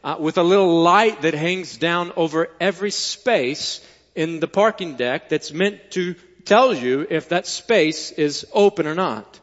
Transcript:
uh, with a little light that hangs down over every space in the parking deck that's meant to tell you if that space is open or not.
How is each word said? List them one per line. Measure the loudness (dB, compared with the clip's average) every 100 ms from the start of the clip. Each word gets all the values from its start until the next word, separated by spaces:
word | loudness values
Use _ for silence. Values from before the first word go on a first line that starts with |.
uh, | -8 -4
with | -2 2
a |
little | 4 4 6 4
light | 6 6 4 0
that | -4
hangs | -2 -4 -4 -8 -6
down | -2 -2 -4
over | -2 -2 -2 -4 -2
every | -4 -2 -6
space | -6 -8 -4 0 0 0 -4 -8 -10 -16 _ _
in | -6 -6 -4
the | -4
parking | 2 2 0 -10 -4
deck | -4 -4 -4
that's | -6 -4
meant | -2 -2 -4 _
to | -6 -6 -8 _ _
tell | 2 4 4
you | 2 -2 -2 -2
if | -6 -2
that | -4 -4
space | -12 0 2 2 -2 -10
is | -2 -2 -2 -4
open | 2 2 2 -4
or |
not. | -2 -4 -6 -12 -20